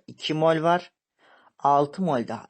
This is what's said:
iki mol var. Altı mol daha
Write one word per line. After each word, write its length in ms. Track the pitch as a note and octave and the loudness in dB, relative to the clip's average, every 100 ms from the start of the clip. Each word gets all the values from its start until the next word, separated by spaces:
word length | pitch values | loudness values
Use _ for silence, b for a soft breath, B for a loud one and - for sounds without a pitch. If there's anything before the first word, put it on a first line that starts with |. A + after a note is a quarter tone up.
| - | -14
iki 280 | - - | -14 -8
mol 280 | D#3 D#3+ D#3+ | 0 0 2
var. 300 | D#3+ F3 - _ _ b b b b _ | 2 0 -2 _ _ b b b b _
Altı 440 | C#3+ C#3+ C#3+ C#3+ | 2 2 2 -2
mol 260 | F#3 C3 G#2+ | -2 -2 -4
daha 180 | A2+ - | -10 -12